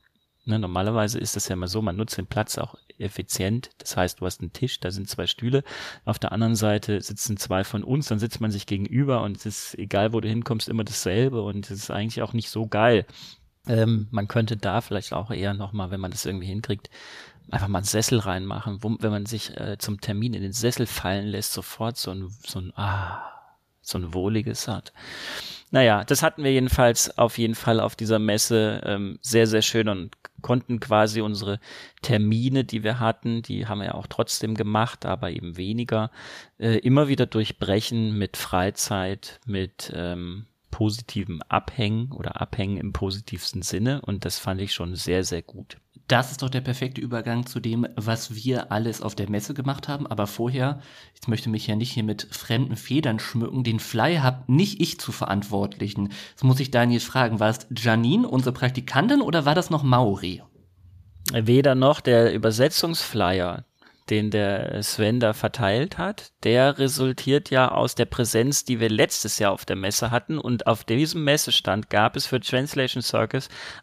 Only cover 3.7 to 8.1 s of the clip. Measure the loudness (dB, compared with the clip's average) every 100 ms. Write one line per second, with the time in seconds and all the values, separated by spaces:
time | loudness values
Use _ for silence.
3.7 | -14 -8 -2 -2 -2 -6 -6 -10 -6 -6
4.7 | -4 -6 -6 -8 -6 -4 -4 0 0 0
5.7 | -10 -14 -8 -4 -2 -2 0 2 4 2
6.7 | 2 0 -2 -4 -6 -6 -4 -2 -2 0
7.7 | -4 0 0 0